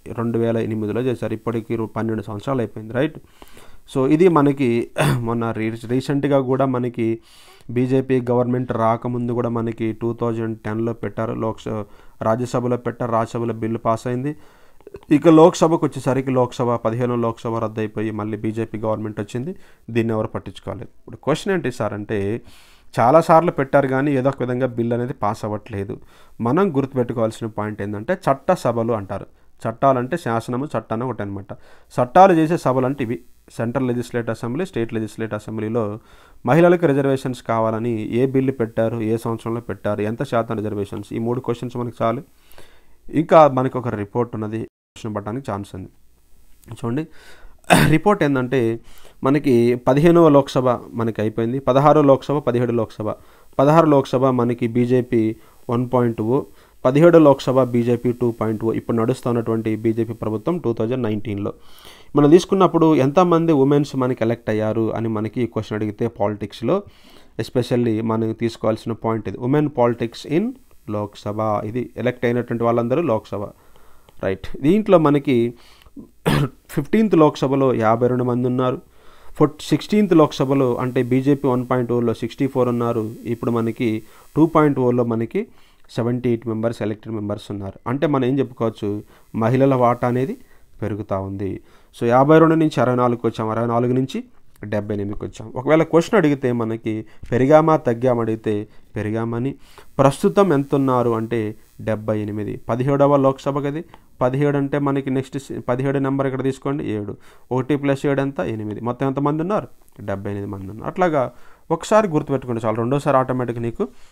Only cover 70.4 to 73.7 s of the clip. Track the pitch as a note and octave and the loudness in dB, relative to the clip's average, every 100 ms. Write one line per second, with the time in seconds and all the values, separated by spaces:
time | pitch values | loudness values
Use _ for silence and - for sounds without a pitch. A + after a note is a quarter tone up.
70.4 | A#3 C4 - - - G#2 G#2 - G#2 G#2 | -2 -8 -18 -18 -8 -6 -6 -8 -8 -4
71.4 | A2 G#2 A2 B2 A#2+ - A#2 A#2+ A#2+ A#2+ | -2 -2 -4 -6 -8 -4 -4 -2 0 0
72.4 | A#2 A#2+ A#2 A#2+ A#2 C3+ D#3+ A2 - G2+ | -2 -2 0 2 0 0 0 -2 -4 -10
73.4 | G2+ - - | -10 -14 -20